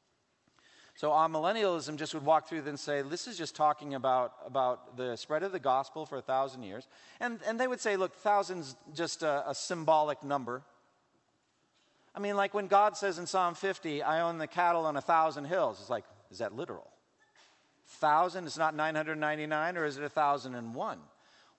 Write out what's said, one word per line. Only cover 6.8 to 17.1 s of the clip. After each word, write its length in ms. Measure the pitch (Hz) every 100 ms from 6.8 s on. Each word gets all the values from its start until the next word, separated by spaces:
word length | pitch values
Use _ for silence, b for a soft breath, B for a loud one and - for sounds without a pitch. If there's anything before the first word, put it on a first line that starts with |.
| - B B B
And, 200 | 240 233 180
and 140 | 226
they 80 | 254
would 120 | 247
say, 180 | 226 196
"Look, 180 | 185 -
thousand's 600 | 214 208 190 180 139 127 - 151
just 260 | 170 -
a, 260 | 156 143 139
a 60 |
symbolic 720 | 139 - 175 156 156 151 143
number." 400 | 139 143 120 127 143 _ _ _ _ _ _ _ _ _ _ _ b b b -
I 40 |
mean, 160 | 202 202
like 200 | 196 202
when 100 | 190
God 320 | 196 214 208
says 220 | 202 170
in 80 | 175
Psalm 260 | 190 175
fifty, 480 | 165 196 185 165 147
"I 200 | 147 160
own 180 | 170 165
the 80 | 151
cattle 400 | 175 175 170 160
on 100 | 143
a 40 |
thousand 440 | 135 165 160 147 143
hills." 340 | 185 143 98
It's 120 | 101
like, 140 | 120 - - -
is 80 | 92
that 160 | 110 110
literal? 340 | - 98 - _ _